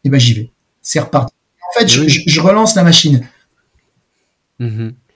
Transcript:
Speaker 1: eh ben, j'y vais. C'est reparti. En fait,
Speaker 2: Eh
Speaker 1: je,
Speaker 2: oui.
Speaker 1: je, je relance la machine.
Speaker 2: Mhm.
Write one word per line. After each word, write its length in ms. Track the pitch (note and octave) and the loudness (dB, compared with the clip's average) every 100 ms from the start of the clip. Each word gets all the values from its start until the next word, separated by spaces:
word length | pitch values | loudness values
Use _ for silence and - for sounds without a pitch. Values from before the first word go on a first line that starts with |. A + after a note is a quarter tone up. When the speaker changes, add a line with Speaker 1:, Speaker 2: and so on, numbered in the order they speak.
| C3+ | -2
Speaker 1:
eh 40 | |
ben, 100 | C3+ | 2
j'y 160 | A#2+ A2+ | 2 0
vais. 160 | A2+ _ _ _ | -6 _ _ _
C'est 160 | - D#3 | -8 -6
reparti. 340 | - C#3+ A#2+ - _ _ - A#3+ | -2 -4 -4 -10 _ _ -8 -2
En 40 | |
fait, 60 | A3+ | 0
Speaker 2:
Eh 40 | |
Speaker 1:
je, 120 | B2+ | 2
Speaker 2:
oui. 80 | D3+ | 2
Speaker 1:
je, 120 | - E3 | 0 0
je 120 | D#3 | 0
relance 360 | F3+ G#3+ A3 G#3 | 2 2 2 2
la 80 | |
machine. 440 | E3+ E3 D#3 B2+ - _ _ _ _ _ _ _ _ _ _ _ _ - | 2 2 2 0 -2 _ _ _ _ _ _ _ _ _ _ _ _ -10
Speaker 2:
Mhm. 340 | A#2+ A2 A2+ B2+ _ | -8 -6 -10 -12 _